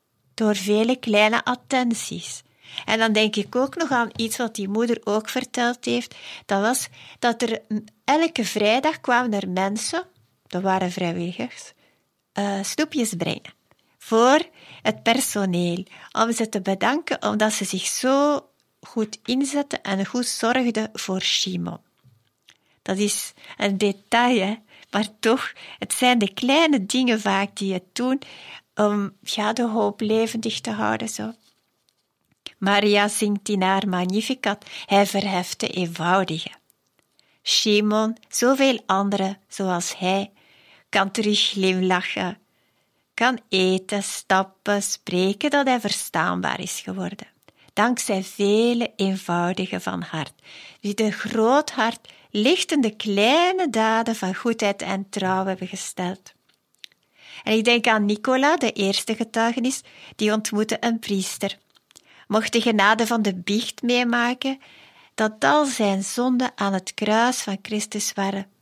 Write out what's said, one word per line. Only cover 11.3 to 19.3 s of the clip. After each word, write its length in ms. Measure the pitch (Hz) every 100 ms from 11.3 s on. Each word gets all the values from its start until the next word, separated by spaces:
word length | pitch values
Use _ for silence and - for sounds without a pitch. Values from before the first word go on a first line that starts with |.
| 180 247 - - _ _ _ _ _ _
eh, 300 | - 202 196
snoepjes 520 | 196 - 302 302 220
brengen 440 | 170 175 - - _ _ _ _ _
voor 480 | - 226 247 294 349 _ - -
het 200 | - 214
personeel, 840 | - 240 - 208 196 175 175 175 190 - -
om 200 | - 226
ze 160 | 233 220
te 120 | 214
bedanken 640 | 185 190 202 285 330 -
omdat 300 | 208 214 214
ze 120 | 214
zich 220 | 196 185 -
zo 600 | - 254 277 285 285 - _ _ _
goed 380 | - - 214 -
inzetten 580 | -